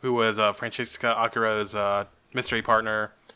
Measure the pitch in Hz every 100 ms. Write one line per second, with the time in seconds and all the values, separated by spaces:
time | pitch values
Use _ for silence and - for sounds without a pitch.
0 | 131 120 110 107 104 101 117 - 117 -
1 | 120 113 113 117 110 107 104 104 101 101
2 | 101 _ _ 123 - 113 110 113 110 107
3 | 107 - -